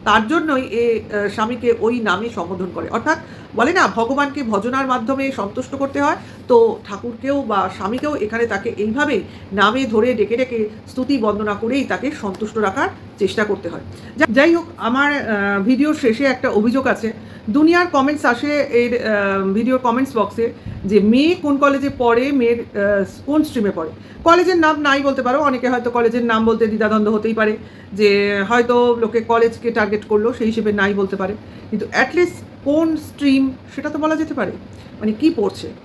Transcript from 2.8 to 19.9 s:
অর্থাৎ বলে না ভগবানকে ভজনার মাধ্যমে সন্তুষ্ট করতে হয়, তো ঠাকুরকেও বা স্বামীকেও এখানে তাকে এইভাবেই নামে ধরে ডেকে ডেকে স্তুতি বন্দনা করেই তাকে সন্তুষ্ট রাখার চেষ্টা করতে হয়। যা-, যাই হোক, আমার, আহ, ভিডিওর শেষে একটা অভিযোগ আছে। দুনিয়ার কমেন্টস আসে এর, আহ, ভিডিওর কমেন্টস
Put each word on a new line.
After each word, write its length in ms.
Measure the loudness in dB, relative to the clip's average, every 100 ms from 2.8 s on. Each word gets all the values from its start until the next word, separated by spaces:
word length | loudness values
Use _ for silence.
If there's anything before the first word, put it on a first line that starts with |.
| -6
অর্থাৎ 280 | -4 -2 -2 -4 -18 -10 -2
বলে 180 | 2
না 140 | 4 2 2
ভগবানকে 480 | -2 0 -2 -2
ভজনার 440 | -2 -2 -2 -2 -2
মাধ্যমে 440 | -2 -2 -2 -2
সন্তুষ্ট 440 | -4 -6 -6 -8 -6
করতে 260 | -4 0
হয়, 140 | -2 -2 -8 -20 2
তো 320 | 4 4 0 -10
ঠাকুরকেও 540 | -12 -10 -8 -4 -2
বা 280 | 0 -2 -2 -4
স্বামীকেও 400 | -6 -4 -4 -4
এখানে 300 | -4 -2 -2
তাকে 240 | -2 -6 -4
এইভাবেই 440 | -4 0 0 -2 -4 -16 -8
নামে 320 | 0 2 2 0
ধরে 280 | 2 2
ডেকে 240 | 0 0 0
ডেকে 320 | -2 -2 -4 -6 -12
স্তুতি 280 | -8 -2 0
বন্দনা 360 | 0 -2 -2
করেই 300 | -2 -2 -2
তাকে 280 | -2 -4 -4
সন্তুষ্ট 460 | -6 -8 -6 -6 -2
রাখার 320 | -2 0 -4 -4 -18 -4
চেষ্টা 240 | -2 0
করতে 260 | -2 -2 -6
হয়। 120 | -10 -14 -16 -16 -2
যা-, 80 | 2
যাই 260 | 4 4 4
হোক, 100 | -2 -6
আমার, 360 | -2 0 0
আহ, 500 | 0 -2 -2 0 0
ভিডিওর 300 | 0 2 2
শেষে 320 | 2 0 2 0
একটা 240 | 0 0
অভিযোগ 380 | 2 2 2 0
আছে। 260 | -2 -4 -8 -14 -14 -2
দুনিয়ার 380 | 4 6 6 4
কমেন্টস 380 | 2 2 2 0
আসে 360 | 0 0 0
এর, 460 | 2 2 2 0 0
আহ, 400 | 0 0 0 0
ভিডিওর 260 | 0 2 2
কমেন্টস 380 | 2